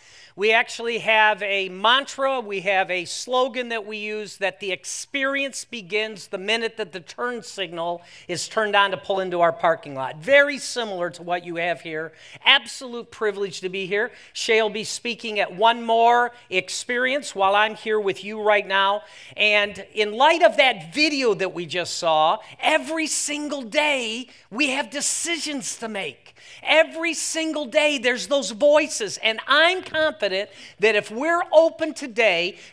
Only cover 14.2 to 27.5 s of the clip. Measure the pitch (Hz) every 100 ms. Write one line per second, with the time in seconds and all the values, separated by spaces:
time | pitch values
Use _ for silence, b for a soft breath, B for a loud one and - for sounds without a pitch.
14.2 | B - - 220 220 208 214 - 240 226
15.2 | 233 208 175 175 226 233 233 226 233 240
16.2 | 240 B B 185 185 - - 240 254 277
17.2 | - 196 190 208 220 220 226 214 196 185
18.2 | 202 220 214 208 185 196 196 208 - B
19.2 | B - 208 208 208 190 185 214 208 214
20.2 | 294 339 330 226 262 208 160 247 311 285
21.2 | 247 180 185 160 170 175 165 - 170 156
22.2 | 156 214 B B - 311 262 320 311 -
23.2 | - 294 294 285 226 294 302 277 226 226
24.2 | 240 B B 220 294 269 226 285 - -
25.2 | 311 339 294 277 180 - 226 202 160 -
26.2 | _ _ B B - 302 311 311 330 302
27.2 | - 320 320